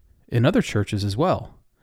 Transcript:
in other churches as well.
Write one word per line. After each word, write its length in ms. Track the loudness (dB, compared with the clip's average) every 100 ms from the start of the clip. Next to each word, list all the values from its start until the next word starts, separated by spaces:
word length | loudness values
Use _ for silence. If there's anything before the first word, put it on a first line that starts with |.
| _ _ _
in 160 | 2
other 200 | 2 2
churches 400 | 0 -2 -2 -2
as 120 | -2 0
well. 440 | 0 -2 -4 -18 _ _